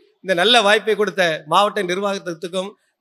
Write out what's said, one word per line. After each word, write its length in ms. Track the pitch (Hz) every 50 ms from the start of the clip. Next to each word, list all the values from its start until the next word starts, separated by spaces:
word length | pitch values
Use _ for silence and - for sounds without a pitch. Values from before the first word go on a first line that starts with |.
| _ _ _ _ -
இந்த 100 | 185 185
நல்ல 280 | 170 185 220 247 233 202
வாய்ப்பை 340 | 202 214 220 190 220 208
கொடுத்த 260 | 185 208 190 160 190 180 165 156 156 151
மாவட்ட 360 | 151 165 190 208 208 196 208 190
நிர்வாகத்துக்கும் 880 | 175 208 202 202 202 196 196 160 175 165 160 185 175 170 190 185 202 - _ _ _ _ _